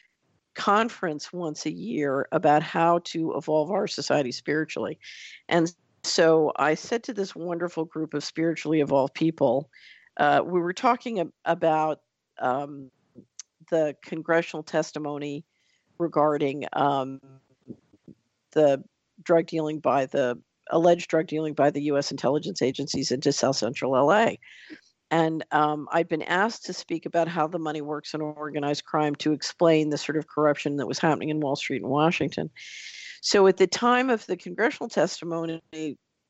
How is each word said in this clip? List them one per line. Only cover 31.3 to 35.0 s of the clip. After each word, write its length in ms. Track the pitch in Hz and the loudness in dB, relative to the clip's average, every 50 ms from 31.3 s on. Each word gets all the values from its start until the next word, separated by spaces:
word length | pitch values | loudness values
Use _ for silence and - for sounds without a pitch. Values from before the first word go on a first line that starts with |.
| 151 151 | -2 -2
Wall 140 | 151 135 143 | -2 -2 -2
Street 240 | - - - 139 110 82 | -4 -4 -4 -6 -4 -2
in 60 | 131 | 0
Washington. 600 | 139 147 156 175 180 - 143 139 - - 160 156 - - - - - - - - - - - - - - | 2 2 4 2 2 0 -2 -2 -2 -6 -8 -8 -10 -16 -18 -18 -16 -16 -16 -16 -16 -16 -16 -18 -16 -8
So 260 | - - - 202 190 | -2 2 6 6 8
at 100 | 190 185 | 6 8
the 100 | 190 190 | 6 2
time 420 | 185 - - 240 240 247 247 262 262 | 2 2 0 2 2 4 2 2 2
of 160 | 233 214 - | 0 -2 -2
the 100 | - 180 | -4 -6
congressional 520 | 180 - 180 175 185 220 311 - - 262 226 | -6 -6 -8 -2 0 0 0 0 -2 -8 -2
testimony, 720 | - 185 | 0 0